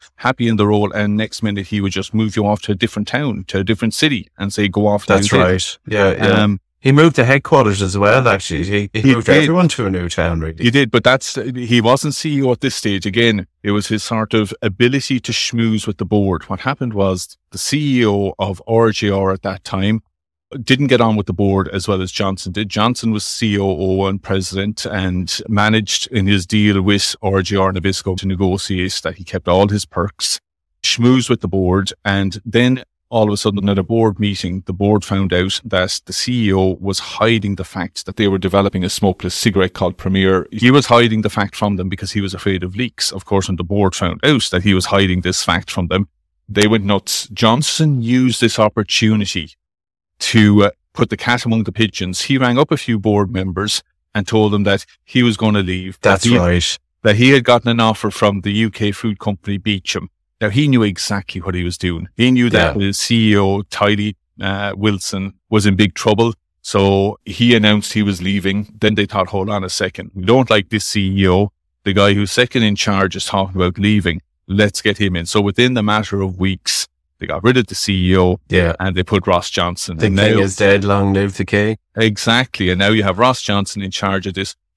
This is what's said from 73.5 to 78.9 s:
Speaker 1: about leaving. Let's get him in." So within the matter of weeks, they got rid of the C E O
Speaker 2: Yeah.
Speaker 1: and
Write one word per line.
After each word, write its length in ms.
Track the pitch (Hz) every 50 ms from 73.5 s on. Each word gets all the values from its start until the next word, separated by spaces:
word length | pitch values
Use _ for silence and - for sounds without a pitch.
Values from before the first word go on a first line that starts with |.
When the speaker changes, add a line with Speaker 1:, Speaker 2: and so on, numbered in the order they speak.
| 92
Speaker 1:
about 220 | 92 90 92 90 98
leaving. 420 | 101 107 107 101 87 87 80 - - _ _ _ _
Let's 360 | - 95 104 104 101 - -
get 160 | - 107 98 -
him 180 | 101 95 90
in." 100 | 85 85
So 140 | - - 107
within 340 | 101 101 98 120 123 127 127
the 80 | 117
matter 380 | 104 107 107 107 110 - 98 98
of 160 | 98 95 90 90
weeks, 480 | 95 95 92 - - - - - - - _ _ _ _ _ -
they 80 | -
got 180 | - 76 92 104
rid 120 | 123 127
of 100 | 127 104 -
the 80 | -
C 340 | - - 104 98 92 90 90
E 40 | 92 92
O 220 | 90 90 90 - _ -
Speaker 2:
Yeah. 260 | 92 92 87 85 80 -
Speaker 1:
and 160 | 92 95